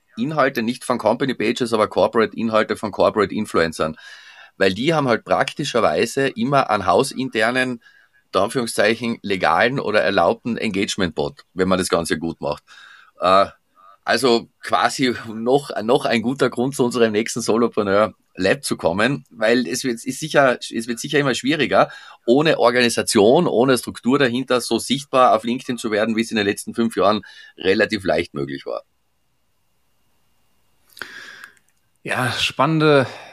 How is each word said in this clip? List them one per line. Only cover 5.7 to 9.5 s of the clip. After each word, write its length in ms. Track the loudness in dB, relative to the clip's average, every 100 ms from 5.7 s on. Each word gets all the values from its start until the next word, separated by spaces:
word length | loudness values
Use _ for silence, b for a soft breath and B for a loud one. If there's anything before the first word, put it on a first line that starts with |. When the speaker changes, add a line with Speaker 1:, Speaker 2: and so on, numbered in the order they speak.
| 0 0 2 0 -2 -2
Speaker 1:
immer 420 | -2 -2 0 0
einen 160 | 0 2
hausinternen, 960 | 2 0 -4 -6 -2 0 0 -2 -6 b b b b _
in 80 | -2
Anführungszeichen, 800 | 0 -2 -4 0 2 0 -4 -6
legalen 580 | -4 -2 2